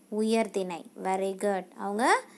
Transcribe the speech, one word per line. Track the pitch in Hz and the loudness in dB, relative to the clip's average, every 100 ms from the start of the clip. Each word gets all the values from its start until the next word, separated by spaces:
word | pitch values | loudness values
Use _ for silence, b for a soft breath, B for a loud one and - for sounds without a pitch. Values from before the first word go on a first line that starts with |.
| - | -8
உயர்திணை. | 214 220 226 220 202 185 165 - - | -2 2 2 0 -2 -4 -6 -12 -8
Very | 190 190 190 190 | -2 0 0 0
good. | 202 190 185 - | 0 0 -4 -8
அவங்க | 196 202 277 480 - | -4 2 4 4 2